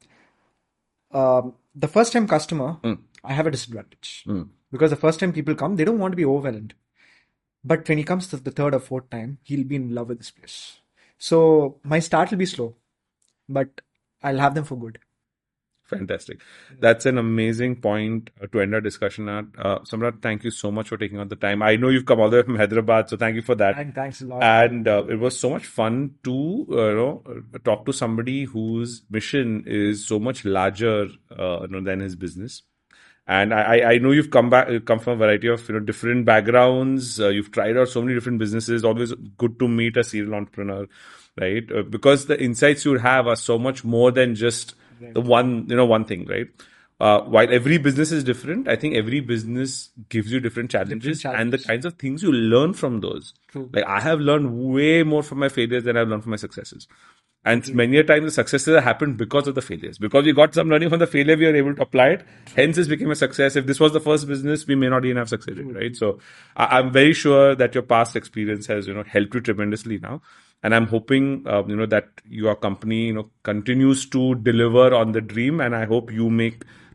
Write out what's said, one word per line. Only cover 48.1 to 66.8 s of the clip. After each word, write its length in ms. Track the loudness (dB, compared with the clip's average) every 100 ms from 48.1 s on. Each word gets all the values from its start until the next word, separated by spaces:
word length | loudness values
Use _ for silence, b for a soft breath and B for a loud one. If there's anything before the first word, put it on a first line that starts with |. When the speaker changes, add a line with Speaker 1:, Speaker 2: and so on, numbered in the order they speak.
Speaker 2:
is 100 | -2
different, 460 | -2 -4 -4 -6 -2
I 80 | -2
think 180 | -2 -4
every 240 | -2 -4
business 720 | -4 -6 -4 -6 -6 -8 -16 -20 -8
gives 240 | -6 -4
you 80 | -4
different 320 | -4 -6 -4
challenges 460 | -4 -4 -6 -6 -6
Speaker 1:
Different 200 | -6 -4
Speaker 2:
and 100 | -2
the 60 | -2
Speaker 1:
challenges. 80 | -2
Speaker 2:
kinds 180 | -4 -4
of 80 | -8
things 240 | -8 -4
you 80 | 0
learn 400 | 2 4 4 4
from 300 | 0 -4 -4
those. 320 | -6 -8 -12 -20 _
Speaker 1:
True. 200 | -16 -6
Speaker 2:
Like, 100 | -4 -2
I 140 | -2
have 220 | 0 0
learned 360 | 2 0 0 -4
way 460 | -2 0 4 4
more 180 | 2 0
from 180 | -2 -4
my 100 | -2
failures 340 | -2 -2 -2
than 140 | -2 0
I've 100 | 0
learned 160 | -4
from 60 | -6
my 80 | -8
successes. 500 | -10 -14 -18 -20 -20 b b b b _
And 180 | 0 0 0
Speaker 1:
True. 80 | 0
Speaker 2:
many 220 | 4 4
a 80 | 6
times 180 | 4
the 80 | 2
successes 420 | -2 0 0 4
have 120 | 4 4
happened 320 | 2 -2 -4
because 320 | -2 -2 0
of 60 | -4
the 60 |
failures. 360 | -6 -10 -12 -8
Because 260 | 0 2
we 80 | 4
got 220 | 6 6
some 160 | 4 2
learning 200 | 4 4
from 100 | 2
the 80 | 2
failure, 280 | 2 4 4
we 100 | 4
are 100 | 2
able 180 | 2 -2
to 60 |
apply 300 | 0 4 4
it. 140 | 4 -4 B B B
Hence, 220 | 2 2
it 100 | -2
became 240 | -2 -4
a 40 | -2
success. 420 | -2 2 0 0
If 80 | -2
this 160 | 2
was 100 | 4
the 80 | 2
first 300 | 0 0 -2
business, 360 | -6 -4 -4 -2
we 100 | 0
may 120 | 2
not 160 | 0
even 140 | 0 -4
have 100 | -4
succeeded, 380 | -6 -8 -12 -10
Speaker 1:
True. 120 | -8
Speaker 2:
right? 160 | -8
So 260 | -2 -2 -2 B B B B
I, 240 | 2
I'm 140 | 2